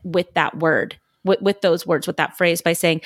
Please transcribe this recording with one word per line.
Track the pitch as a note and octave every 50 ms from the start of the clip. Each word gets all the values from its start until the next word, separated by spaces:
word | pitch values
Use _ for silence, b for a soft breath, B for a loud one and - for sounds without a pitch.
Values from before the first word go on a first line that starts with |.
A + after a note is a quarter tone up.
| -
with | F3 E3 F3+ F3 - -
that | E3+ D3+ - -
word, | D3+ E3 D#3+ D3 G#2+ - - - - _ _ _ _ -
with, | F#3 F#3+ -
with | G3 G3 G3 -
those | - F#3 E3 F3 -
words, | E3 E3 D3+ -
with | F3+ -
that | - D#3 - -
phrase, | - F3+ E3+ E3 E3+
by | - E3+
saying, | E3+ - - E3+ E3 E3 B